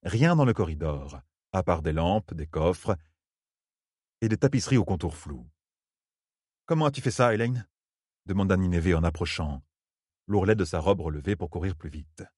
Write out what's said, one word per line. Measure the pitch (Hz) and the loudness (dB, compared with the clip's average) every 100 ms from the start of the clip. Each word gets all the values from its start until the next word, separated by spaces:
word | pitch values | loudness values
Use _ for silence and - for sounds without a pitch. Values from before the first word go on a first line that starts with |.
Rien | - 110 156 170 | -2 2 4 4
dans | 131 | 4
le | |
corridor, | 110 87 80 80 71 69 69 - _ _ | 2 0 -2 -4 -4 -8 -16 -20 _ _
à | 95 | -4
part | 90 85 | 0 0
des | 78 | 0
lampes, | 78 85 107 - | 0 2 0 -2
des | 82 78 | -10 -6
coffres | 78 80 92 - 87 _ _ _ _ _ _ _ _ _ _ _ _ | 0 0 0 -2 -4 _ _ _ _ _ _ _ _ _ _ _ _
et | 113 | -2
des | 110 | 2
tapisseries | 139 139 - 131 | 2 2 2 0
aux | - | 2
contours | 92 85 - | -2 -4 -8
flous. « | - 67 - _ _ _ _ _ _ _ _ _ _ _ - | -12 -14 -14 _ _ _ _ _ _ _ _ _ _ _ -2
Comment | 160 151 | 2 2
as-tu | 139 | 0
fait | 131 | -4
ça, | - 123 | 2 2
Elaine ? » | 107 117 123 - _ _ _ _ _ - | 4 0 -4 -8 _ _ _ _ _ -4
demanda | 95 95 92 | 0 2 2
Nineveh | 90 87 82 | 2 2 2
en | 82 | 2
approchant, | 82 80 85 - 80 71 - _ _ _ _ _ _ | 2 -2 -6 -4 -6 -6 -12 _ _ _ _ _ _
l'ourlet | 101 95 110 | 0 2 2
de | 85 | 2
sa | 87 | -2
robe | 80 98 | 0 0
relevée | 82 76 73 101 | 0 -6 -4 -4
pour | 85 | -4
courir | 82 92 80 | -6 -6 -6
plus | 78 | -12
vite. | 76 76 - - | -14 -16 -18 -20